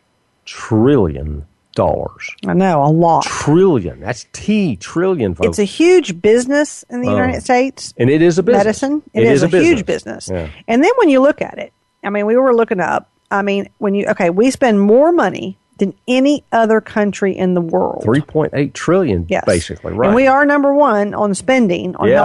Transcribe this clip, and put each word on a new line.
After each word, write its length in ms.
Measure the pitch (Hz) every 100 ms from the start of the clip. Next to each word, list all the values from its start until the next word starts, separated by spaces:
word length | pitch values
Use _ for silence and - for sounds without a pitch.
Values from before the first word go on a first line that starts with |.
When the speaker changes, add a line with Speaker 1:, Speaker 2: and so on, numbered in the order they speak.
| _ _ _ _
Speaker 1:
trillion 1040 | - - - 110 123 143 90 69 76 73 73 _ _
dollars. 560 | - 90 73 - - - - 196
Speaker 2:
I 80 |
know, 280 | 175 190 156
a 60 | 139
lot. 340 | 160 170 160
Speaker 1:
Trillion. 760 | - - - 156 190 139 85 62
That's 260 | 92 123 -
T, 440 | - - 214 190 101
trillion, 580 | - 165 185 180 104
folks. 160 | 85 -
Speaker 2:
It's 80 | 85
a 60 |
huge 560 | 202 - 339 370 277 170
business 640 | 208 233 247 285 294 - -
in 120 | 240
the 60 | 247
Speaker 1:
Uh, 40 |
Speaker 2:
United 300 | - 254 -
States. 520 | - 247 262 - - -
Speaker 1:
and 120 | 123
it 100 | 156
is 160 | 170 170
a 40 |
business. 220 | 185 202
Speaker 2:
Medicine. 380 | 208 214 269 302 -
Speaker 1:
It 80 | 214
Speaker 2:
It 20 | -
Speaker 1:
is 100 | -
Speaker 2:
is 100 | -
Speaker 1:
a 40 | 180
Speaker 2:
a 40 |
huge 240 | 320 277 180
Speaker 1:
business. 400 | 156 - 107 -
Speaker 2:
business. 240 | 92 80
Speaker 1:
Yeah. 120 | - -
Speaker 2:
And 160 | 233
then 80 | 330 523
when 120 | 381
you 120 | 262
look 200 | 277 302
at 180 | - -
it, 140 | - _ _ _
I 80 | 202
mean, 160 | 208 208
we 100 | 240
were 180 | 262
looking 260 | 233 226 196
up, 280 | 165 - - _ _
I 120 | 202
mean, 260 | 202 196 196 -
when 160 | 208
you, 120 | 202 -
okay, 220 | 214 180
we 200 | 180 254
spend 300 | - 254 202
more 320 | 202 233 311
money 440 | 349 208 156 - 190 _ -
than 160 | 196 - -
any 340 | 247 269 294 -
other 300 | 233 220 220
country 560 | - 226 208 185 196 -
in 180 | 185
the 60 | 180
world. 400 | 170 180 - -
Speaker 1:
Three 180 | - 131
point 300 | 151 156 147
eight 200 | 131 139
trillion, 520 | - - 180 170 92 82
Speaker 2:
Yes. 160 | 85
Speaker 1:
basically, 480 | - 92 - - 82
right. 140 | 92 175
Speaker 2:
And 100 | 226
we 100 | 269
are 180 | 269
number 300 | 285 285 277
one 400 | 277 285 208 202
on 200 | - 208
spending 600 | 190 - 262 220 175 113 120
on 120 | -
Speaker 1:
Yeah, 60 | 135